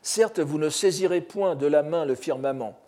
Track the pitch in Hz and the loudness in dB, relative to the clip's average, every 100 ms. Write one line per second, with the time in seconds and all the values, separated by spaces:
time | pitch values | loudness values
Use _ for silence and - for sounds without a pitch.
0 | - - 220 220 143 156 156 - 196 180 | -6 0 2 2 -2 0 -2 2 0 2
1 | 185 175 175 202 190 147 143 151 151 165 | 0 0 -2 -2 -2 0 2 2 2 -2
2 | 147 123 160 131 139 135 113 - | 0 -2 -2 -2 -2 -4 -8 -10